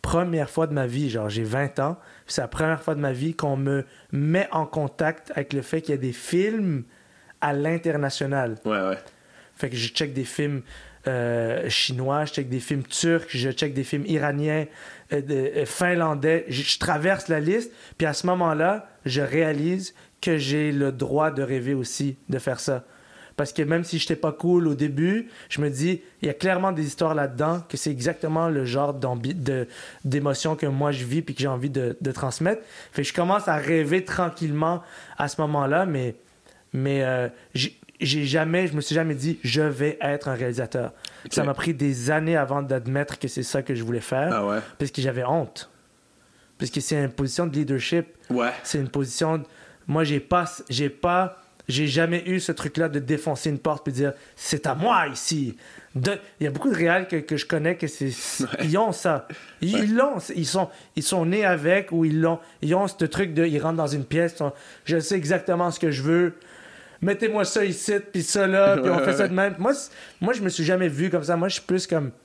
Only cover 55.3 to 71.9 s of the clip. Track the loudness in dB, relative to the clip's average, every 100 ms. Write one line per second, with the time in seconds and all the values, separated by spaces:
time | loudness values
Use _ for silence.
55.3 | -2 -2 -6 -18 -20 -8 -2 0 -2 -8
56.3 | -4 -4 0 0 2 4 4 2 -4 -2
57.3 | -4 0 0 0 0 -4 -4 -4 -4 -6
58.3 | -4 -4 -2 2 2 2 0 0 0 -4
59.3 | -16 -18 -4 0 2 4 4 4 2 -4
60.3 | -4 0 0 -2 -6 -8 -4 0 0 2
61.3 | 4 4 4 4 2 2 2 2 4 4
62.3 | 2 -4 -6 0 2 2 0 -2 0 0
63.3 | 2 2 2 0 0 0 -2 0 0 0
64.3 | 0 -4 -4 -18 -14 0 0 2 0 2
65.3 | 0 2 2 2 0 0 0 2 4 4
66.3 | 0 -20 -20 -20 -20 -20 -4 -2 0 0
67.3 | 2 0 2 0 0 0 -2 0 -4 0
68.3 | 2 4 6 6 6 4 4 4 4 2
69.3 | 4 0 2 0 0 -2 -16 -20 -4 -2
70.3 | 0 -2 0 2 4 2 0 0 0 2
71.3 | 0 0 -2 0 -2 2